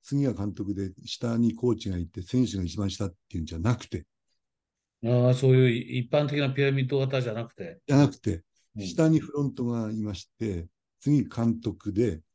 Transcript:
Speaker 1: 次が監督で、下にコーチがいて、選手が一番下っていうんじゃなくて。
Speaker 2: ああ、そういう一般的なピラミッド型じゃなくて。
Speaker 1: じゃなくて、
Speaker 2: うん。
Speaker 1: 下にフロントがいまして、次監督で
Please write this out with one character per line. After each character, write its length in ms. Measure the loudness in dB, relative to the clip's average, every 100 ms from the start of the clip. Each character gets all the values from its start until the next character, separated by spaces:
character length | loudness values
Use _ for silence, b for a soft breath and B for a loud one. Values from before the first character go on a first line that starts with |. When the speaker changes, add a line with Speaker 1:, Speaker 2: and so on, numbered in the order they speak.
Speaker 1:
次 200 | -4 -2
が 100 | 0
監 200 | -2 -6
督 200 | -6 -6 -4
で、 160 | -6 -10 -14
下 320 | -6 -4 0
に 180 | 0 2
コ 140 | -2
ー 60 | 0
チ 120 | -2
が 80 | -4
い 100 | -6
て、 140 | -10
選 240 | -4 0 0
手 120 | -2
が 60 |
一 140 | -4 -4
番 120 | -4
下 160 | -4 -8
っ 80 | -8 _
て 80 | -8
い 20 |
う 40 |
ん 20 | -6
じ 100 | -2
ゃ 40 |
な 160 | 0 0
く 100 | -4
て。 200 | -10 -10 _ _ _ _ _ _ _ _ _ 0
Speaker 2:
あ 240 | 4 4
あ、 40 |
そ 180 | 4 6
う 40 | 6
い 100 | 6
う 40 |
一 420 | 2 -2 -4 0
般 160 | 0 2
的 100 | 0
な 100 | 0
ピ 120 | 2
ラ 100 | 2
ミ 120 | 2
ッ 60 | 0
ド 100 | 0
型 220 | 0 0
じ 80 | -2
ゃ 40 |
な 120 | -6 -8
く 100 | -12
て。 240 | -14 -14 2
Speaker 1:
じ 60 |
ゃ 40 | 6
な 120 | 6
く 100 | 2
て、 240 | -4 -4 _ _ _ -10
Speaker 2:
う 40 |
ん。 60 | -6
Speaker 1:
下 220 | 2 4
に 120 | 4
フ 120 | 0
ロ 140 | -4 -4
ン 80 |
ト 120 | -2 -4
が 260 | -2 -4
い 100 | -4
ま 120 | -6
し 160 | -8 -14 _
て、 300 | -4 -4 -8 _ _ _
次 240 | 2 2
監 380 | 0 -2 -2 0
督 320 | -4 -6 -4
で 280 | 0 0 -2 _